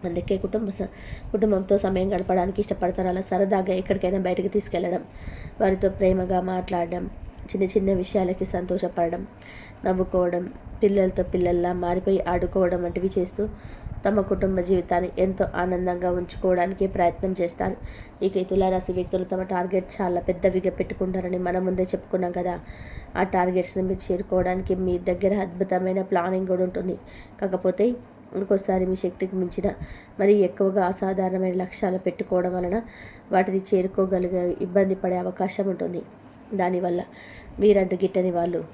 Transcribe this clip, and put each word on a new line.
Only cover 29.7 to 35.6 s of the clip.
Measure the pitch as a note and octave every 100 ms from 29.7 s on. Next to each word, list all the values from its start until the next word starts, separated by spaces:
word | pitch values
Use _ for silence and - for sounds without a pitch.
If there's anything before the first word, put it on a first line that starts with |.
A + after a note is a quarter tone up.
| - - - -
మరి | - G3+ G#3
ఎక్కువగా | F3+ - G3 F#3+ F3+
అసాధారణమైన | F#3 F#3+ F#3+ F#3 F#3 F#3 F3+
లక్ష్యాలు | F#3 - G3 F#3
పెట్టుకోవడం | F#3 F3 F#3+ F#3 F3+
వలన | F3+ F3 G#3 A3+ - - - -
వాటిని | F#3+ F#3+ F#3+
చేరుకోగలిగే | F#3+ F#3+ F#3 F#3+ F#3+ F#3 F3+ F#3 F3+ F3+
ఇబ్బంది | F#3 F#3 F#3+
పడే | F#3 F#3 F3+
అవకాశం | F3+ F#3 F#3+ -